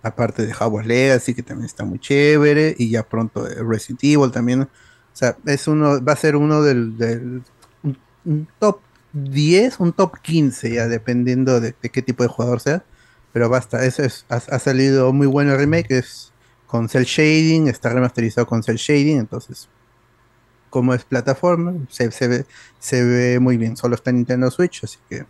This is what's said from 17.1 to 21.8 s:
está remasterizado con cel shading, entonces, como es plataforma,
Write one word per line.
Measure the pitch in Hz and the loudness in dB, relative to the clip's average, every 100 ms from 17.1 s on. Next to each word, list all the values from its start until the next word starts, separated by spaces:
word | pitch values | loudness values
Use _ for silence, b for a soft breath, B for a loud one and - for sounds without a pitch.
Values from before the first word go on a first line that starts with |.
| - 156 156 160 160 151 | 2 4 4 4 4 2
está | 113 120 | 0 -2
remasterizado | 123 127 - 113 113 120 | 0 0 0 -2 -2 -2
con | 117 | -2
cel | 110 113 | -2 -4
shading, | - 147 143 147 | 0 2 2 0
entonces, | 107 120 - - - _ _ _ _ _ _ _ _ _ _ | -2 -10 -12 -20 -20 _ _ _ _ _ _ _ _ _ _
como | 135 123 | -2 0
es | 123 | 0
plataforma, | - 127 120 131 175 170 175 180 | 0 -2 0 0 0 0 -2 -6